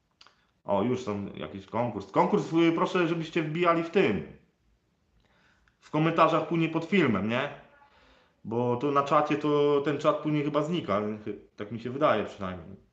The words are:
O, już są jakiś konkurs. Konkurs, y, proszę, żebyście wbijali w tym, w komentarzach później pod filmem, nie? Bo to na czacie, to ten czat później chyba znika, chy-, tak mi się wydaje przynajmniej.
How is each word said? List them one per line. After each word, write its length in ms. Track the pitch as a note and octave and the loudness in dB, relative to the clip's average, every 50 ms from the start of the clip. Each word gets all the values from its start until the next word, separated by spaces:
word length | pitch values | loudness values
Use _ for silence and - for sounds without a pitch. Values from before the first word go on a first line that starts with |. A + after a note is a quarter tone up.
| _ _ _ _ - - _ _ _ _ _ _ - | _ _ _ _ -20 -20 _ _ _ _ _ _ -4
O, 180 | - G2+ F#2+ G#2+ | -2 0 0 2
już 200 | B2 B2+ B2+ - | 0 -2 -2 -4
są 220 | G#2 G#2 G2+ G2 - - | -6 -6 -6 -6 -8 -10
jakiś 300 | D2 D2+ D#2+ - G2 - | -10 -10 -10 -10 -12 -12
konkurs. 460 | - G#2+ A2+ B2 A#2+ G#2 G2 - - | -6 -4 -2 -2 -2 -4 -8 -8 -2
Konkurs, 420 | - D3+ F3+ F#3+ G#3+ E3 C#3+ C3+ D#3+ | 0 0 2 2 2 0 0 0 2
y, 180 | E3 E3 E3 | 2 4 4
proszę, 360 | E3 E3+ F#3 F#3 - F3+ E3+ | 2 2 0 0 0 0 0
żebyście 360 | D#3+ E3+ E3 D#3 - - E3+ D#3 | 0 -2 -4 -6 -4 -4 -4 -4
wbijali 400 | D3+ D3+ F3 F3 E3+ E3+ E3 D#3+ | -2 -2 0 2 2 2 2 0
w 60 | - | 0
tym, 340 | - G3 D#3+ A#2 G2 E2 - - - - _ _ _ _ _ _ _ _ _ _ _ _ _ _ _ _ _ _ _ _ _ _ _ _ _ _ _ _ | 2 2 4 2 2 -2 -4 -8 -16 -20 _ _ _ _ _ _ _ _ _ _ _ _ _ _ _ _ _ _ _ _ _ _ _ _ _ _ _ _
w 100 | _ - | _ -4
komentarzach 580 | - D3+ D#3+ E3 D#3+ E3+ D#3+ - D#3+ D3+ D#3 | 0 2 2 2 4 4 4 4 4 2 0
później 220 | - E3+ E3 D#3+ D#3+ | 0 0 0 0 0
pod 160 | D#3+ D#3+ E3 | 0 -2 -2
filmem, 440 | - G3+ F#3 D3+ B2 G#2 F#2 G2+ A2 | 2 2 4 4 4 2 0 0 0
nie? 200 | A#2+ B2+ C#3+ C#3 - - - - _ - - _ _ _ _ _ _ _ _ _ _ _ - | -2 -2 -2 -4 -8 -12 -20 -20 _ -20 -20 _ _ _ _ _ _ _ _ _ _ _ -10
Bo 320 | G2 A2+ A#2+ B2 B2 A#2+ | -6 -2 -2 0 0 0
to 160 | B2 D3 D3 | 0 0 2
na 120 | C#3 C#3+ C#3 | 2 2 2
czacie, 340 | C#3+ D#3 D3+ D3 - D3+ | 4 4 4 4 2 0
to 440 | D3 D3+ D3 D3 D3 C#3+ D3 C#3+ C#3+ | 0 0 2 2 4 4 4 2 2
ten 160 | C#3+ D#3 C#3+ | 2 0 -2
czat 200 | C#3 D3+ D3+ D3 | 0 0 0 0
później 260 | - - D3+ D3+ D3 C#3+ | 0 0 -2 0 0 0
chyba 200 | D3+ C#3+ D3 D3+ | 0 0 -2 -2
znika, 380 | D#3+ F3+ D#3+ B2+ G#2 G2 G#2 G#2 G#2+ A2 G#2 - | -2 -4 -4 -2 -2 -2 -2 -2 -4 -6 -8 -10
chy-, 140 | G#2+ G2+ - - _ _ | -10 -12 -12 -14 _ _
tak 160 | - G#2 - | -12 -12 -10
mi 80 | A#2 A2 | -10 -10
się 100 | - B2+ | -8 -8
wydaje 360 | B2+ C#3+ D3+ C3+ A2 G#2+ G3 | -2 2 2 2 2 2 0
przynajmniej. 520 | - - - F#2+ F#2 F2+ F2 D#2+ F#2+ G2 - _ _ | -4 -8 -10 -10 -8 -10 -10 -14 -16 -20 -20 _ _